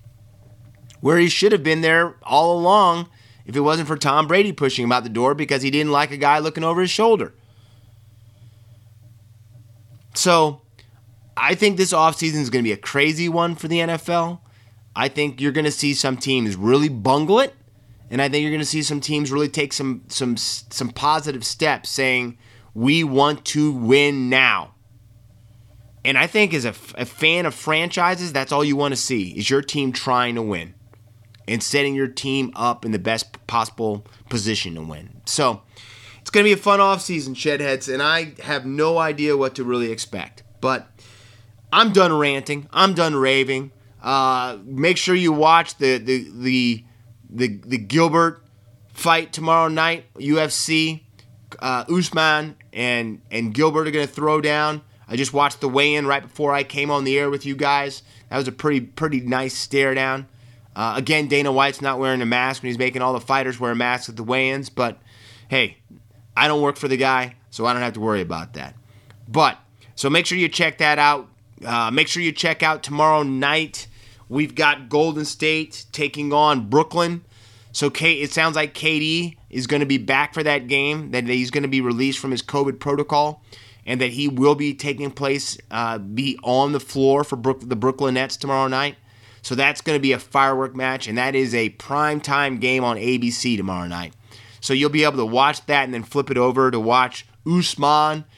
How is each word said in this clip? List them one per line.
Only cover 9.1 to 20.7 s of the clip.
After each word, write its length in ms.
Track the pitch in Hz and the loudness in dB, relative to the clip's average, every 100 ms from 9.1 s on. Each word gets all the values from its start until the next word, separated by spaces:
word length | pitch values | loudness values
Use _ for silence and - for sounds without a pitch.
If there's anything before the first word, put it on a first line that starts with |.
| - - - - - - - - - - | -20 -20 -20 -20 -20 -20 -20 -20 -20 -12
So, 480 | - 185 170 156 143 _ _ - - - - - - | -2 4 4 4 0 _ _ -20 -20 -20 -20 -14 -2
I 200 | 135 180 | 0 4
think 200 | 208 185 | 2 2
this 160 | 185 | 0
offseason 500 | 170 160 151 160 151 | 4 2 2 -2 -2
is 100 | 131 | 0
gonna 120 | 123 | 0
be 80 | 113 | 0
a 60 | 104 | -2
crazy 500 | - 139 151 160 170 | -4 0 2 2 -2
one 280 | 165 170 165 | 0 0 -2
for 120 | 156 | -2
the 140 | 170 | -2
N 80 | 165 | 0
F 180 | 165 - | -4 -2
L. 360 | 175 170 175 - - - - - - | -2 -2 -6 -16 -20 -20 -20 -12 -2
I 120 | 135 | -2
think 340 | 147 147 127 | 0 -4 -2
you're 100 | 143 | -2
gonna 200 | 143 151 | 0 -2
see 240 | 147 143 135 | 0 -2 0
some 200 | 139 127 | -2 -2
teams 400 | 135 131 110 92 | 0 0 0 0
really 340 | 104 135 151 | 4 4 2
bungle 500 | 127 101 139 156 214 | 0 2 2 4 2
it, 160 | 269 - _ _ _ - - | 2 -4 _ _ _ -20 -8
and 100 | 123 | -2
I 80 | 139 | 0
think 140 | 147 | 0
you're 80 | 151 | -2
gonna 140 | 156 147 | -2 -2
see 180 | 156 | -4
some 180 | 147 147 | -4 -4
teams 300 | 139 151 143 | -4 -2 -2
really 180 | 139 147 | -2 -2
take 240 | 151 143 | -2 -4
some, 300 | - 135 127 - | -4 -4 -6 -8
some, 280 | - 127 113 | -4 -2 -2
some 520 | - - - | -4 -8 -10